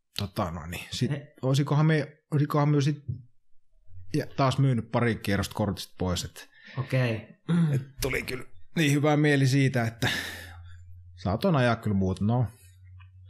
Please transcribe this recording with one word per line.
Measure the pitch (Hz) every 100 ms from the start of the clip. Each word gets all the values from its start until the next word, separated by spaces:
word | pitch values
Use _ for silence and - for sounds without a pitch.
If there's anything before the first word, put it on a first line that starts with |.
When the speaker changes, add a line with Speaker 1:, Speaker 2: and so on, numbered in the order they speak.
| _ -
Speaker 1:
tota, | 101 - 92
no | 85 80
niin, | 98 -
sit, | - 123
Speaker 2:
He- | 147 - -
Speaker 1:
olisikohan | 127 139 139 147 156
me, | 156 - - -
olisikohan | 151 143 151 147
me | 147
sit | 143 143 - - - - _ - - _ - - -
ja | 151 - -
taas | 135 131
myynyt | 135 120 -
pari | 120 113 104
kierrosta | - 98 92
kortista | - 104 90 - -
pois. | 90 87
Et, | - - - _ - -
Speaker 2:
Okei. | 127 131 123 107 - - - 170 160
Speaker 1:
et | 131 - -
tuli | 135 127
kyllä | 104 123 - - - -
niin | 151
hyvä | 147 151 147
mieli | 151 143 135
siitä, | 139 135 127
että | 117 - - - - - - - - - - - - -
saatoin | - 107 196 151
ajaa | 123 113
kyllä | 107 98
muut, | 95 92
no | 104 123 120 - - - - - - - -